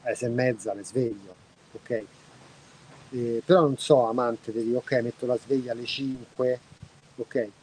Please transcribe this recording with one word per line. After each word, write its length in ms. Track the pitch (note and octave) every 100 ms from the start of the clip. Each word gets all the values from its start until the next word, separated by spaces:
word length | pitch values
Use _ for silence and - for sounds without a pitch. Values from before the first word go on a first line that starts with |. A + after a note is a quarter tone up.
alle 120 | B2
sei 140 | A2 A#2+
e 40 |
mezza 400 | A#2+ B2+ A2+ A2
mi 80 | G2+
sveglio, 520 | F#2+ B2+ A#2+ G2+ G2 F#2 - _ -
ok? 320 | - - A#2 G#2 - - - - - - - - - -
Eh, 320 | B2+ A#2+ A#2
però 180 | - F3+
non 160 | D3+ C3+
so, 260 | - C#3+
amante, 460 | A#2 A#2 A#2+ A2+ -
di 120 | A2
dire, 140 | A2+ B2
"Ok, 140 | - C3
metto 240 | A#2 -
la 120 | B2 A#2+
sveglia 340 | - C#3 B2
alle 140 | A#2
cinque", 760 | A#2+ - C#3 C3 A#2 - B2+ B2 - - - - -
ok? 340 | - A#2 C3 G#2+ -